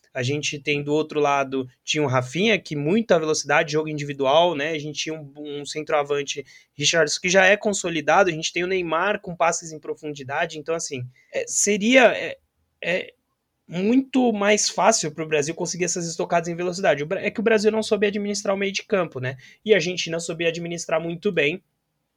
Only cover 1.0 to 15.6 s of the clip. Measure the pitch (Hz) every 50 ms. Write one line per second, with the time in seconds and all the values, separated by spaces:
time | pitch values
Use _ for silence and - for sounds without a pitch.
1 | 156 156 151 151 147 143 143 139 139 131 135 135 131 127 _ _ - - - 151
2 | 151 131 127 131 127 127 - 165 202 233 208 170 - - 156 147 143 156 196 233
3 | 220 - 190 165 160 156 151 - - 139 147 160 170 147 147 156 156 156 151 147
4 | 143 143 139 131 135 131 143 160 175 175 160 139 143 160 165 147 143 151 147 -
5 | - 160 156 160 147 135 143 147 147 151 143 143 143 143 - 156 151 - 160 147
6 | 143 143 147 143 143 135 - 143 131 _ - - _ _ _ - 147 - 170 165
7 | 156 147 - - - 180 175 190 190 185 208 208 - 214 196 - - 175 170 156
8 | 147 151 160 190 196 185 160 156 165 - - 170 180 185 190 185 175 165 156 165
9 | 185 202 208 202 - 185 170 - 165 170 170 - 170 160 156 147 - 156 151 -
10 | 156 151 147 147 135 127 139 156 175 165 160 151 143 165 160 165 - - 147 127
11 | 123 127 - _ _ _ - - - - - - - 202 208 196 202 226 254 262
12 | 240 196 160 90 170 151 - - _ _ _ _ _ _ _ - - 175 175 190
13 | - - - _ _ _ _ _ _ _ _ _ _ - 165 175 190 214 247 269
14 | 269 - - 262 247 240 208 202 196 208 214 208 - - - - 170 214 220 -
15 | 175 151 147 165 156 156 156 147 143 156 170 -